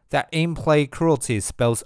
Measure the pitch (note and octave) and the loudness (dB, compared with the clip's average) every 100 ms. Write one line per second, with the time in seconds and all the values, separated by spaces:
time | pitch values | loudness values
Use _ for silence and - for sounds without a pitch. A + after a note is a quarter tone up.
0 | _ C#3+ - D#3+ E3 D#3+ E3 D3+ C#3 - | _ -4 -2 -2 -2 -2 2 2 2 0
1 | E3 D3 - A2 - - A#2+ A#2 | 2 2 0 -4 -4 -2 0 0